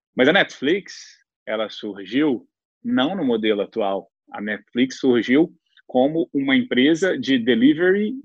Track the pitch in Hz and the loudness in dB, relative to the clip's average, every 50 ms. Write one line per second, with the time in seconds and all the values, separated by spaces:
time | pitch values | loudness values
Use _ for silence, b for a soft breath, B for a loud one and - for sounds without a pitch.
0 | _ _ - - 127 143 170 196 160 - - - 131 143 185 202 - - - - | _ _ -2 2 2 4 4 4 2 0 -4 -6 -2 -2 -2 -2 -4 -10 -18 -20
1 | - - - _ _ _ _ _ - 110 110 107 110 104 - - - 107 95 101 | -20 -20 -20 _ _ _ _ _ -10 -8 -6 -4 -6 -6 -8 -12 -12 -12 -12 -12
2 | 98 90 110 135 156 151 123 104 - _ _ _ _ _ _ _ - 120 123 127 | -10 -4 -2 0 0 0 0 -2 -6 _ _ _ _ _ _ _ -6 -2 0 0
3 | 127 160 196 196 156 127 117 110 107 107 104 101 95 - - 113 104 98 98 95 | 0 0 -2 -2 -2 -2 0 0 0 0 0 0 -2 -4 -4 -4 -4 -2 -4 -6
4 | - _ _ _ _ _ - 107 104 104 104 98 - _ - 120 131 131 - - | -8 _ _ _ _ _ -14 -10 -8 -8 -8 -8 -10 _ -2 -2 -2 -2 -2 -2
5 | - 131 123 120 104 123 127 147 175 170 - _ _ b b b b - - 127 | 0 2 2 2 2 2 2 2 2 0 -2 _ _ b b b b -4 0 0
6 | 127 147 160 165 160 - - 143 135 139 131 127 120 - 127 123 131 147 165 156 | 0 2 0 -2 -4 -4 -4 -4 0 0 0 0 0 0 2 2 4 4 2 2
7 | 190 185 160 143 117 127 135 123 113 123 120 113 123 147 151 156 180 180 190 202 | 0 -2 -2 -2 -2 0 0 0 2 2 2 4 4 4 4 4 2 0 2 0
8 | 208 214 262 269 | -2 -4 -6 -8